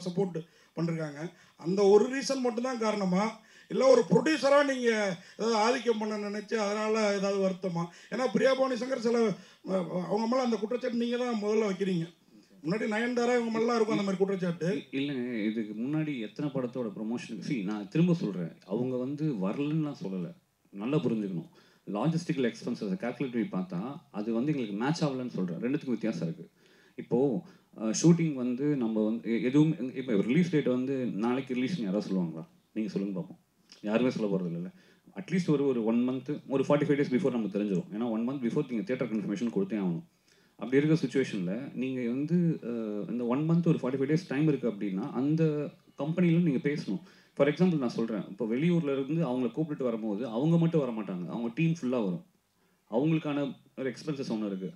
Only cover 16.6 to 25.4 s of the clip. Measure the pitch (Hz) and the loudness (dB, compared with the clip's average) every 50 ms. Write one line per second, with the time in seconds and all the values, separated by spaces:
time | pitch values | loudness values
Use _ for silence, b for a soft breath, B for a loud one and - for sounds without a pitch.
16.6 | 127 120 127 131 120 110 95 95 110 110 120 117 - - 117 95 - - 151 117 | -4 -2 -4 -4 -4 -4 -4 -6 -4 -4 -4 -4 -6 -8 -10 -8 -4 -2 -2 -2
17.6 | 92 98 107 107 104 92 - 151 175 180 170 - - 104 95 92 85 80 - - | -2 -2 -4 -4 -6 -2 2 2 4 4 4 2 0 -4 -4 -4 -6 -6 -8 -14
18.6 | - - 98 113 123 131 127 123 127 131 147 143 156 156 135 98 92 95 110 127 | -10 -6 -4 -2 -2 -2 -2 -2 -4 -4 -4 -4 -2 -2 -2 -2 -2 -2 -2 -2
19.6 | 143 147 151 160 151 147 135 - 87 98 95 92 87 82 - - _ _ _ _ | -2 0 0 0 0 -2 -4 -8 -8 -6 -6 -4 -6 -6 -10 -14 _ _ _ _
20.6 | _ _ - 98 104 123 147 165 - - 113 107 104 98 92 82 - - b b | _ _ -12 -8 -6 -2 -2 0 0 0 -2 -2 -2 -4 -4 -6 -8 -10 b b
21.6 | b b b b b - 95 104 120 156 160 165 - - 156 135 127 113 - - | b b b b b -8 -4 0 0 0 0 0 -2 -2 -2 0 0 0 0 -2
22.6 | - 127 120 - 113 101 92 95 - 120 123 - 143 131 120 120 104 95 - 92 | -6 -6 -6 -4 -2 -4 -4 -2 -4 -6 -4 -4 -6 -4 -2 -2 -2 0 -2 -4
23.6 | 92 - 92 87 101 127 - - - _ - 101 107 117 113 113 127 151 151 139 | -4 -4 -4 -6 -6 -6 -8 -12 -14 _ -10 -6 -4 -2 0 0 0 0 0 -2
24.6 | 120 104 98 101 117 - 165 - 175 147 131 127 127 120 - - | -2 -4 -4 -2 -2 -2 0 0 0 -2 -2 -2 -6 -6 -4 -4